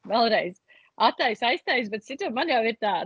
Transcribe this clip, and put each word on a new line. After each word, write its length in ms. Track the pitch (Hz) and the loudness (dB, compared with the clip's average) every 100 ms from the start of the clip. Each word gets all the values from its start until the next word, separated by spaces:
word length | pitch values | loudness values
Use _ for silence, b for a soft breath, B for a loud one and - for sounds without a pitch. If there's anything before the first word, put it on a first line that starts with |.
vēlreiz. 580 | - 220 233 202 175 185 _ b b - | -2 2 4 2 0 -8 _ b b 0
Attais, 420 | 214 - 269 214 | 2 2 -2 0
aiztais, 460 | 240 349 - 254 214 | -2 -2 -2 -2 -2
bet 160 | 214 | -8
citur 300 | - 262 381 | -10 -8 -6
man 160 | 233 320 | -4 0
jau 80 | 254 | 0
ir 140 | 226 220 | 0 -2
tā, 240 | 208 180 | -2 -2